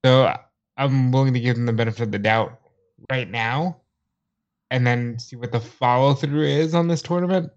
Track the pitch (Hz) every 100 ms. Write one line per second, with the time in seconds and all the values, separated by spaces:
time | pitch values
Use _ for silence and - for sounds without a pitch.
0 | 131 131 117 - _ _ _ - 139 135
1 | 127 131 135 123 120 120 120 117 113 110
2 | 113 104 104 110 98 - _ _ _ _
3 | - 131 113 117 113 135 175 165 _ _
4 | _ _ _ _ _ _ _ 127 123 120
5 | 120 117 - 123 120 120 113 - 123 123
6 | 139 139 147 147 147 143 160 170 170 165
7 | - 175 180 190 175